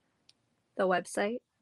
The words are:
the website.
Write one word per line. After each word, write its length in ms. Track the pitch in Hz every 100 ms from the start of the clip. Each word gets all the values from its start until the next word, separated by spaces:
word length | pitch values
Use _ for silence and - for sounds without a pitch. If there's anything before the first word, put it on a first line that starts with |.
| _ _ _ _ _ _ _ -
the 80 | 185
website. 520 | 180 180 - 208 240 _ _